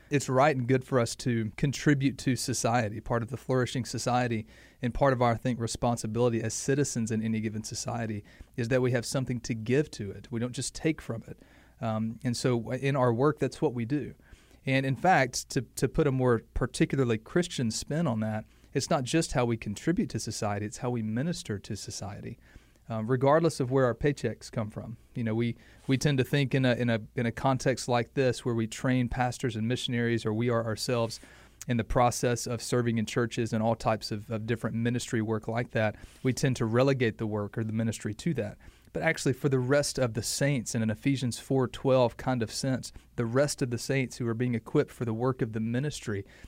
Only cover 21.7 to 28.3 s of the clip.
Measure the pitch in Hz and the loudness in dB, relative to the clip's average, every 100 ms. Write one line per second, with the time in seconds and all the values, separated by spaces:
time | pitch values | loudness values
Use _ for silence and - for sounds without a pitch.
21.7 | 104 - - 95 101 117 117 - - _ | -10 -8 -10 -10 -12 -14 -14 -20 -20 _
22.7 | _ - 110 110 131 135 156 165 - 127 | _ -8 -6 0 4 6 6 4 0 0
23.7 | 135 127 117 147 143 - 107 - - 107 | 4 2 2 0 0 -4 -6 -8 -6 -6
24.7 | - 104 117 - - 113 110 120 113 - | -8 -12 -14 -10 -4 -2 0 -2 -4 -14
25.7 | - - 131 151 135 123 143 135 135 131 | -12 -2 0 2 2 2 2 2 2 4
26.7 | 120 120 113 107 - 117 - 135 131 139 | 2 2 0 -2 -4 -2 0 0 2 0
27.7 | 120 - 120 117 - 131 | -2 0 0 0 2 2